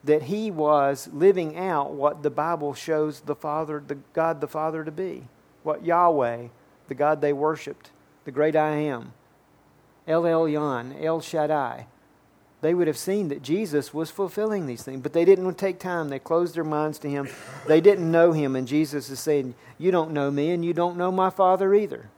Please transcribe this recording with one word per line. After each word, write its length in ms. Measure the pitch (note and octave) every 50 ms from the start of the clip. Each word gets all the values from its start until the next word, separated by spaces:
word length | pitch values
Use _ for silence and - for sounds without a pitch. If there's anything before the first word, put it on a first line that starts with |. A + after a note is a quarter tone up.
| -
that 200 | C#3+ D3+ D3+ C3+
he 280 | C3 G3 G#3+ A3 G#3+
was 560 | F#3 D#3 D3+ D3 D3+ C#3+ C#3 C#3 C#3 C3 - - D3+
living 440 | D3 E3+ G3 F#3+ F#3 E3 D#3 D3+
out 360 | E3+ F#3 F#3+ E3+ D3 C#3+ C#3 D3+
what 300 | C#3+ C#3 D3 D3+ D#3 D3
the 60 | D3
Bible 440 | B2+ D3 D3 E3 E3+ D#3 D3 C#3+ C3+
shows 480 | - - D#3+ D#3+ D#3 D#3 D3+ C#3+ -
the 140 | - D#3 D3
Father, 460 | - - D3+ D3 D#3 D#3+ D3+ D3+ D3 C#3+
the 120 | C#3+ D3+ C#3 C3 _
God 300 | _ E3 D#3+ E3 E3 C#3+
the 80 | D3 C#3+
Father 340 | - D3+ D#3 D#3+ D#3 D#3+ D3+
to 80 | D#3+
be, 320 | D3+ D3+ F#3 F3+ D3 - C3 - _ _ _ _ _ _ _
what 220 | D#3 D3+ D3+ D#3+
Yahweh, 640 | E3 E3+ F3 F3+ F3 D#3+ C#3+ B2 A#2+ A#2 A#2 A#2+ A#2 - _ _ _ _ _ _ -
the 40 | C#3
God 280 | B2+ D3 D3+ D#3 D3
they 100 | D3 D3
worshiped, 600 | C#3+ C#3 D3 D#3 D#3+ D3 - - - _ - - _ _ _ _ _ _ _
the 60 | D3+
great 260 | B2+ C#3+ D3+ D#3 D3+
I 140 | D#3 D3+ D3+
Am, 420 | D3+ D3 D3+ D3+ C3 A#2 A#2+ C3 - _ _ _ _ _ _ _ _ _ _ _ _ _ _ _ _ _ _
El 180 | - D#3+ E3+ E3+
Elyon, 760 | E3+ E3 E3 E3 D#3 D3 D3+ D3+ C#3+ C3 A#2+ A#2+ B2+ C3+ C#3+
El 200 | D#3 D#3+ E3 D#3+
Shaddai. 680 | - - - D#3+ D3+ D3+ D#3 D3 C3+ A#2 A#2+ B2+ B2 - _ _ _ _ _ _ _ _ _ _ _ _ _ _
They 140 | - D#3 F3
would 140 | F3+ E3+
have 100 | D#3 C#3+
seen 320 | - - F#3 G3 G#3 G3 D3+
that 120 | C#3 D3
Jesus 520 | C3+ B2+ D#3+ G3+ A3 F3 D3 D3 C3+ - -
was 180 | D3+ D#3+ D#3
fulfilling 560 | - - G3 F3 - G#3 G#3+ A3 G#3+ G3 E3
these 160 | C3+ A#2+ A#2 -
things, 160 | C3+ C3 C3+
but 120 | B2+ D3+ -
they 100 | E3+ E3+
didn't 320 | F3+ G3 F#3 F#3 F#3 F3
take 240 | - G3 G3 F3+ F#3
time. 300 | - F#3 F3+ E3+ D#3+ C#3+
They 100 | C#3 C3+
closed 360 | - - E3 E3+ F3 E3+ D#3+
their 100 | E3 D#3+
minds 340 | D#3 D3+ D3+ D3+ D#3 D3 -
to 100 | - C#3+
him. 200 | C#3+ C#3+ C#3 C3+ - - - - - - -
They 120 | - D#3 E3
didn't 320 | E3 G3+ G3+ F#3+ E3+ E3
know 220 | E3 E3+ E3 F3 D#3+
him, 220 | D#3 D3 C3+ C3
and 120 | C3 C3
Jesus 420 | A#2+ D3 D3+ D#3+ C#3 D3 D3 B2+ B2
is 100 | C#3 B2+
saying, 340 | - D#3 D3+ C#3+ C3 B2+ A#2 - - - -
"You 140 | - D3+ F#3
don't 200 | F3+ F3 D#3 D#3+
know 180 | D#3 D3 C#3 C#3+
me, 220 | C#3+ C#3+ D3 E3
and 120 | F3 E3+ E3+
you 100 | E3+ E3+
don't 240 | E3+ F3 F3 F3
know 140 | F3+ F3+ F#3
my 180 | F#3 F#3+ F#3 F#3
Father 440 | F#3 - F#3+ F#3 F#3+ F#3 G3 F#3+ G3+
either." 360 | G#3 G#3+ - - - A#2 G#2+ _